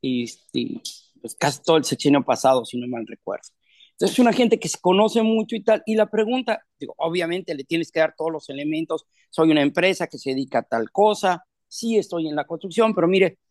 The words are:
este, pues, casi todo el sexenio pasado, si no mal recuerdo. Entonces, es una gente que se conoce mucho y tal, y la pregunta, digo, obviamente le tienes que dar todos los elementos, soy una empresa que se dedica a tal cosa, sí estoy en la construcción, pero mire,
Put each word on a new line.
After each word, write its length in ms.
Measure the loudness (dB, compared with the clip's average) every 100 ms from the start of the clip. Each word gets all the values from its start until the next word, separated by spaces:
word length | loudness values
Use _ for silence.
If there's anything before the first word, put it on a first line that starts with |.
este, 800 | -4 -4 -6 -12 _ -6 -6 -8 -14 -18 _ _
pues, 140 | -18 -4
casi 280 | -4 -4
todo 140 | 2 2
el 80 | 2
sexenio 380 | 0 2 2
pasado, 420 | 2 2 4 2 0
si 120 | -8
no 100 | -8
mal 200 | -10 -10
recuerdo. 400 | -12 -10 -12 -12 _ _ _ _
Entonces, 240 | _ -2 4
es 40 |
una 140 | 2
gente 260 | 4 2 2
que 80 | -2
se 100 | -2
conoce 440 | 2 4 4 2
mucho 320 | 2 0 -2 -4
y 80 |
tal, 180 | 0 0 2
y 100 | 0
la 140 | 2
pregunta, 520 | 0 0 -2 -2 -6 _ _
digo, 160 | -16 -6
obviamente 580 | -4 -2 -2 -4 -6 -10
le 80 |
tienes 280 | -4 -4 -2
que 100 | 0
dar 120 | 0 _
todos 120 | -6
los 200 | -6 -10
elementos, 560 | -8 -6 -4 -4 -6 _ _ _
soy 220 | 2 4
una 100 | 4
empresa 460 | 2 2 0 0 -6
que 100 | -6
se 140 | -6
dedica 280 | -6 -2 -4
a 40 |
tal 280 | -2 -4 -4
cosa, 540 | 2 2 2 -2 -2 _ _ _
sí 300 | -10 -2 0
estoy 300 | 0 -6 -4
en 80 | -4
la 100 | -6
construcción, 480 | -10 -6 0 0
pero 140 | 2 2
mire, 320 | 4 2 0 _